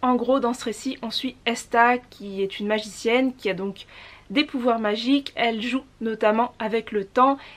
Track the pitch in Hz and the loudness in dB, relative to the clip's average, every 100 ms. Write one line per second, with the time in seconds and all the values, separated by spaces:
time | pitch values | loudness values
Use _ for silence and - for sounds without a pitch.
0 | 254 247 233 269 233 240 240 214 269 - | 0 2 2 2 2 -2 -6 -6 -8 -8
1 | 226 - 262 - - 233 - 233 240 247 | -6 -6 -6 -6 -4 -4 0 4 4 4
2 | - - 202 196 196 - 208 214 208 - | -2 -14 -10 -4 -4 -4 -2 -2 -2 -6
3 | 233 247 262 254 202 180 196 190 - - | 0 2 2 -2 -4 -4 -6 -8 -16 -20
4 | - - - 233 302 262 247 226 214 220 | -20 -20 -4 -2 -2 0 0 0 0 -2
5 | 240 277 277 - 233 226 240 254 - _ | 2 0 0 -2 -2 0 -4 -4 -6 _
6 | 226 214 214 220 240 - 220 226 220 208 | -6 0 2 2 0 -2 -4 -4 -2 -4
7 | 196 254 262 277 - | -2 4 4 4 -4